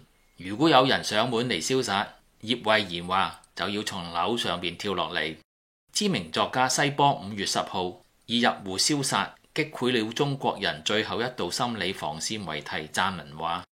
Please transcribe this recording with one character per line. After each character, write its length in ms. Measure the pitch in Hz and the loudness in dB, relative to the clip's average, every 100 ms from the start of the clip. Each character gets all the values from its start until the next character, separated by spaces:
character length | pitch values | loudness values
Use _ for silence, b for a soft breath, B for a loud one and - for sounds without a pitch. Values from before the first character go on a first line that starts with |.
| - _ _ - | -14 _ _ -14
如 220 | 92 107 | -10 2
果 120 | 160 | 6
有 160 | 135 135 | 8 6
人 160 | 95 | 2
上 240 | 82 107 120 | 2 2 2
門 200 | 113 127 | 2 0
嚟 100 | 90 | -2
消 220 | - 131 | 0 0
殺， 340 | 110 98 - - _ _ | 2 0 -2 -8 _ _
葉 200 | 107 123 | -4 -2
惠 200 | 107 107 | 4 4
儀 240 | 95 85 87 | 4 -6 0
話 340 | 95 87 - - - | 2 2 -2 -14 -6
就 140 | 90 | -2
要 120 | 104 | -2
從 300 | 104 98 85 | -4 -6 -6
樓 260 | 85 92 120 | -2 0 0
上 240 | 113 87 | -2 -2
邊 140 | 90 85 | -4 -4
跳 180 | 104 | -4
落 200 | 92 80 | -2 -2
嚟。 220 | 87 78 78 _ _ _ _ _ | -2 -4 -6 _ _ _ _ _
知 160 | - 208 | -2 0
名 200 | 131 82 | 0 -2
作 180 | 117 101 | 0 0
家 140 | 127 127 | 2 2
西 240 | - 143 | 2 0
波 220 | 139 143 | 4 4
五 160 | - 95 | 4 -4
月 140 | 104 92 | -4 -2
十 120 | 113 | -2
號 440 | - 101 90 - _ _ - | -2 -4 -4 -6 _ _ -4
以 160 | 117 | 2
入 80 | 117 | 2
戶 280 | - 98 95 | 2 -6 -2
消 240 | - 147 | 2 2
殺 340 | 131 107 98 - _ - | 2 0 0 -6 _ -4
擊 160 | 151 | -4
潰 200 | - 123 | -2 2
了 220 | 123 110 | 2 0
中 240 | 117 143 135 | 0 0 0
國 200 | 120 - | -2 0
人 240 | 92 - | -2 -2
最 180 | - 107 | 0 0
後 180 | 107 98 | 0 -2
一 40 | 123 - | -4 -2
道 140 | 87 | -4
心 300 | - 123 110 | -2 -2 -2
理 140 | 92 | -4
防 260 | 95 78 78 | -2 -6 -6
線 260 | - 110 87 | -6 -6 -6
為 160 | 76 | -6
題 260 | - 92 78 | -6 -8 -4
撰 260 | - 95 90 | 0 0 -2
文 220 | 71 76 | -10 -6
話 260 | 82 85 - | -4 -4 -8